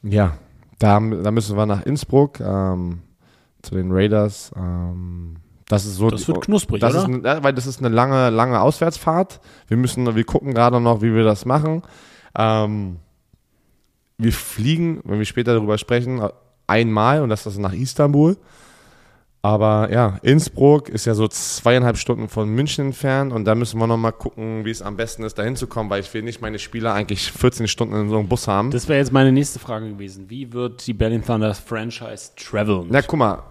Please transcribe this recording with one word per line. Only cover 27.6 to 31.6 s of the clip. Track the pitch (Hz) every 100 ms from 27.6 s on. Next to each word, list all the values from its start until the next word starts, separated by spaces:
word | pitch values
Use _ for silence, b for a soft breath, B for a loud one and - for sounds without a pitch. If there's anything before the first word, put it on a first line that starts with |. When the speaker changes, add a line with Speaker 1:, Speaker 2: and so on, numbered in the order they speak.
| 110
Speaker 1:
Stunden | - 113 104
in | 104
so | 107
einem | 101
Bus | 123 -
haben. | 98 117
Speaker 2:
Das | 123 -
wäre | 143
jetzt | 135
meine | 135 135
nächste | 131 143 127
Frage | - 110 110
gewesen. | 101 98 95 95
Wie | 123 127
wird | 120 123 123 -
die |
Berlin | 107 110 117
Thunder | 107 113 107
Franchise | 101